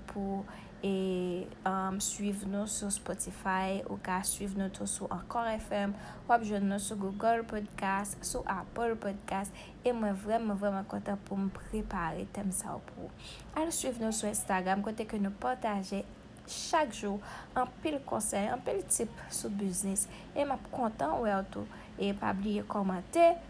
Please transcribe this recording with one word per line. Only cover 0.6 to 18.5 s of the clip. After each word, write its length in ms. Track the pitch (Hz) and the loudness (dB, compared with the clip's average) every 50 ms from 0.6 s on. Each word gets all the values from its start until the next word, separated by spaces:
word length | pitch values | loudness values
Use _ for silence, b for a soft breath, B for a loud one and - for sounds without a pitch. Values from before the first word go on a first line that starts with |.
| B B B - - 196 196 190 190 190 185 180 180 180 175 185 190 - - - - 190 190 190 190 190 185 202 - | B B B -4 0 0 2 2 2 2 2 2 2 0 0 -2 -4 -6 -8 -2 0 0 2 2 0 0 0 0 0
suiv 420 | - - - 202 202 202 202 196 | 0 0 0 0 0 0 0 -2
nou 200 | 196 196 202 214 208 | -2 -2 0 -2 -2
sou 200 | - - 214 202 | -2 -2 -2 0
Spotify. 880 | 196 190 - - 190 - - 185 190 - - 196 190 190 190 190 196 190 - | -2 -2 -2 -4 -4 -4 -4 -6 -6 -4 -2 0 2 2 2 2 0 -2 -2
Ou 120 | - 202 196 - | -4 -6 -4 -2
ka 160 | 190 185 185 196 | 0 0 0 2
suiv 300 | - - - 202 196 196 196 | 0 0 0 -2 -2 0 0
nou 120 | 190 190 196 | -2 -2 -2
tou 120 | - 202 | -4 -4
sou 200 | 196 - - 196 - | -4 -4 -4 -4 -4
ankò 340 | 185 180 - - - 233 233 226 220 | -4 -4 -4 -2 -2 0 0 0 0
F 160 | 220 220 - 208 | -2 -2 -2 0
M. 200 | 208 202 202 202 B B B B B B | 0 0 0 -2 B B B B B B
W 80 | - 240 | 6 6
ap 100 | 233 226 | 6 8
jwenn 200 | 208 208 196 202 | 4 2 4 4
nou 160 | 196 196 202 - | 4 4 2 0
sou 160 | - 220 196 | -2 -2 -2
Google 480 | 196 190 196 202 220 226 233 226 226 | -2 -2 -2 2 4 4 4 4 2
Podcas, 720 | 226 226 214 208 214 - - 202 190 196 196 208 202 - - | -2 -2 -4 -4 -4 -4 -2 0 2 2 2 0 -2 -4 -4
sou 240 | - - - - - | -4 -2 -2 -2 0
Apple 520 | - 196 180 190 - - 226 233 226 226 220 | 0 -2 -2 -2 -6 -2 0 2 2 2 2
Podcas. 520 | - 202 196 202 - - 185 196 202 196 B B B B B B - | 0 -2 -2 -2 -4 -2 0 0 0 -2 B B B B B B 2
E 80 | 247 240 | 2 4
mwen, 200 | 226 214 202 196 190 | 4 4 2 2 0
vrèman, 400 | 208 208 220 233 226 214 202 190 | 2 2 2 4 4 2 2 2
vrèman, 280 | 202 202 196 196 196 - | 2 2 2 0 -2 -2
kontan 280 | 202 202 202 202 202 202 - | -4 -4 -2 -2 -2 -2 -2
pou 160 | - 202 196 | -4 -2 0
mwen 120 | 196 196 190 | 0 0 0
prepare 720 | - - - - 214 208 - - 180 170 160 - 180 202 196 - | -4 -8 -4 -2 -2 -2 -2 -2 -2 0 0 -2 -2 -4 -4 -4
tèm 160 | 202 208 190 180 | -2 -2 0 0
sa 200 | - - - - | 0 -2 -2 -6
yo 80 | - - - | -6 -8 -10
pou 160 | - 254 - | -12 -10 -10
ou. 200 | - - B B B B B B B B 302 | -12 -12 B B B B B B B B 0
Al 120 | 320 330 320 | 0 2 2
suiv 240 | - - 262 240 233 220 | 0 0 0 0 0 0
nou 120 | 220 220 | 2 2
sou 120 | 220 220 | 2 0
enstagram 560 | 208 214 - - - 196 185 180 185 196 202 202 | 2 2 0 2 2 2 2 4 4 2 2 2
kote 240 | 226 214 - 220 | -2 -2 -4 -4
ke 120 | 220 226 208 | -2 0 0
nou 160 | 196 196 202 - | 0 0 0 0
pataje 640 | - 247 254 254 - 220 208 196 190 - 196 196 - - - - - - - - - - | 0 0 0 2 0 0 0 0 -2 -2 -4 -4 -4 -6 -12 -16 -16 -18 -18 -16 -12 -10
chak 460 | - - - - - 320 302 233 202 | -8 -6 -2 2 4 4 4 4 0
jou, 220 | - 208 202 196 208 B B B B B B - | -4 -2 -2 -2 -2 B B B B B B 0
anpil 420 | 247 254 247 - - - 320 294 269 277 - | 0 0 0 -2 -2 -2 0 0 0 -2 0
konsèy, 400 | - 220 214 - 226 196 202 226 | 0 0 0 2 2 2 0 0